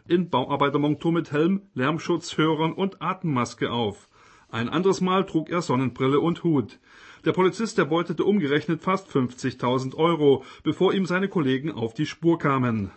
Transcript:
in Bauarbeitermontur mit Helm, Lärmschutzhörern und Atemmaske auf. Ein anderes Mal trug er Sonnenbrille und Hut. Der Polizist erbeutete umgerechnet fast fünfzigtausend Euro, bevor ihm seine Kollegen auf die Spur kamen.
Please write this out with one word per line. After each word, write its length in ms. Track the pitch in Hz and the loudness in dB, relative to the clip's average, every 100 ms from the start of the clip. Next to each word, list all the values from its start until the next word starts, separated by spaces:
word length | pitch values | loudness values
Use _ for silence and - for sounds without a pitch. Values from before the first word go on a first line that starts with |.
| - | 0
in 240 | 175 170 | 0 2
Bauarbeitermontur 800 | 127 135 139 143 147 147 147 170 | -2 0 0 2 2 0 0 0
mit 200 | 170 156 | 0 0
Helm, 300 | 147 165 196 - - | 0 0 0 -4 -2
Lärmschutzhörern 960 | 131 160 - 170 - - 156 156 160 | -2 -2 -2 -4 -2 0 0 2 -2
und 300 | - 190 - | -2 -4 -4
Atemmaske 680 | 165 185 165 127 117 - 120 | -6 -4 -2 -2 -2 -4 -4
auf. 380 | 117 110 98 - _ - - _ | -2 -2 -4 -14 _ -20 -20 _
Ein 180 | 113 117 | -6 -2
anderes 320 | 147 190 180 | 0 2 2
Mal 240 | 185 185 185 | 2 2 0
trug 240 | 165 156 | -2 -2
er 140 | 175 | -2
Sonnenbrille 560 | - 131 131 120 131 139 | 0 0 0 0 2 2
und 240 | 165 170 | 2 0
Hut. 340 | 170 147 104 - _ - - - 165 | 2 0 0 -10 _ -20 -20 -4 0
Der 60 | |
Polizist 480 | 175 185 180 226 - | 2 2 0 -2 0
erbeutete 440 | 147 165 170 160 | 0 0 0 0
umgerechnet 600 | 180 208 143 147 147 160 | 2 2 2 0 0 -2
fast 280 | - 185 - | -2 -2 -2
fünfzigtausend 840 | 139 123 - 131 120 123 127 131 135 | -2 -2 -4 -6 -2 -2 0 -2 0
Euro, 480 | 165 160 147 135 - - | 0 4 4 4 0 -6
bevor 320 | 160 - 185 | -6 0 2
ihm 140 | 202 170 | 2 0
seine 200 | 180 196 | -2 -2
Kollegen 440 | 196 135 131 151 | 0 0 0 -4
auf 240 | - 113 - | -6 -6 -4
die 100 | 151 | -6
Spur 320 | - 165 165 | -2 0 2
kamen. 540 | 151 135 123 113 92 | 0 0 0 -2 -4